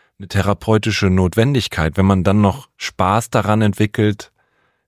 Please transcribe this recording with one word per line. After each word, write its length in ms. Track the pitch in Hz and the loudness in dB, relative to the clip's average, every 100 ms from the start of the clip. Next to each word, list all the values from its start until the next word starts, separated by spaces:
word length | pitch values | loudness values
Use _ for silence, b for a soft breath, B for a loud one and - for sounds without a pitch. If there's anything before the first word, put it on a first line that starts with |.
| b b | b b
eine 100 | 98 | -6
therapeutische 840 | 98 92 98 - 110 110 - 95 | -2 -2 -2 0 0 0 0 0
Notwendigkeit. 840 | 92 92 110 131 131 - - 78 98 | 2 0 0 0 0 -4 -2 -2 2
Wenn 100 | 98 | 2
man 160 | 95 | 2
dann 180 | 92 104 | 2 2
noch 280 | 101 - - - | 2 0 -10 -14
Spaß 540 | - - 92 110 - | -10 -2 0 0 -2
daran 300 | 113 101 110 | -2 0 0
entwickelt, 720 | 104 - 107 - 107 101 - _ _ _ _ _ | 0 0 -2 0 0 -2 -10 _ _ _ _ _